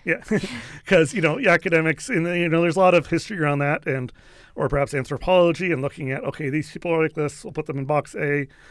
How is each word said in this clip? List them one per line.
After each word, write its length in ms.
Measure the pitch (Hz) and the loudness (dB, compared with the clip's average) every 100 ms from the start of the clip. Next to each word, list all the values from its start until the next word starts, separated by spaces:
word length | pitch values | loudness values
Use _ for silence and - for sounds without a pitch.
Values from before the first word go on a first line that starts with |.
Yeah. 180 | - 254 - 208 185 | -4 -4 -2 -4 -4
<laughs> 320 | 240 - - - | -10 -16 -16 2
'Cause, 280 | 185 156 | 4 4
you 60 | 220 | 2
know, 180 | 240 - 220 | 0 2 2
academics, 600 | 170 175 165 160 151 - | 2 4 2 2 -2 -4
and, 180 | 208 170 | -2 -2
you 220 | 175 175 | -2 0
know, 120 | 165 | 2
there's 140 | 170 175 | 2 4
a 40 | |
lot 140 | 185 | 6
of 120 | 175 - | 4 2
history 320 | 170 - 208 | -2 -4 -2
around 220 | 151 143 | 0 0
that, 260 | 143 151 - | 0 -2 -4
and, 260 | 135 127 - - - - - | -6 -6 -12 -20 -20 -14 -4
or 120 | 147 | -2
perhaps 240 | 139 135 | 0 -2
anthropology 760 | 139 127 135 - 185 170 156 185 | -4 -4 -4 4 6 6 2 -2
and 100 | 143 | -2
looking 300 | 139 - 135 | -4 -6 -6
at, 140 | 139 | -6
"Okay, 260 | 135 - 147 | -6 -6 -4
these 200 | 151 - | -4 -6
people 200 | - 175 | -8 -2
are 120 | 165 | 0
like 120 | 160 | 0
this, 300 | 156 147 - | -2 -6 -6
we'll 80 | - | -10
put 140 | 156 151 | -8 -8
them 120 | 139 | -6
in 60 | |
box 320 | 135 151 156 - | -2 -2 -4 -6
A. 320 | 151 143 135 _ - | -2 -2 -4 _ -20